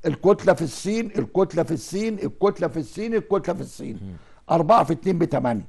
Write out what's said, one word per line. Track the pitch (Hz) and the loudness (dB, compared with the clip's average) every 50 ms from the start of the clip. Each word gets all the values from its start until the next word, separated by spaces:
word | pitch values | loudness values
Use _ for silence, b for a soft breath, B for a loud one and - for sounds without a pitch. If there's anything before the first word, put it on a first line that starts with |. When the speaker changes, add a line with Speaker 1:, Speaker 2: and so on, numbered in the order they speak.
| - | -2
Speaker 1:
الكتلة | 170 151 - - 185 208 202 - 285 - | -2 -4 2 4 4 4 6 4 2 4
في | - | 4
السين، | 170 135 - - - 185 214 226 233 202 - | 2 -6 -6 -6 -4 -2 -2 -2 -2 -2 -2
الكتلة | - - 104 - 180 190 185 165 165 156 | -4 -4 -2 0 0 0 2 0 -2 -2
في | - | 0
السين، | 170 - - - - 196 214 226 220 196 | -2 -6 -6 -6 -6 -4 -2 -2 -4 -4
الكتلة | 190 147 - - 185 202 202 - 175 | -6 -6 -2 2 0 0 2 2 -4
في | 165 - | -2 -2
السين، | 165 147 - - 175 214 233 226 | -4 -8 -8 -8 -8 -6 -2 -2
الكتلة | 214 - - 196 196 - - 175 | -2 0 0 -2 0 0 -2 -4
في | - | -6
السين. | - - - - - 139 113 - | -6 -12 -12 -14 -12 -12 -12 -12
Speaker 2:
مم. | 95 95 - 80 B B B B B - | -12 -14 -14 -16 B B B B B 0
Speaker 1:
أربعة | 151 165 165 156 220 233 160 | 2 2 6 6 6 6 6
في | 135 165 | 4 0
اتنين | 131 - 185 185 165 | -2 0 -2 0 2
بتمانية | 170 - - 135 127 123 117 104 90 | 0 0 0 0 0 0 -2 -2 -4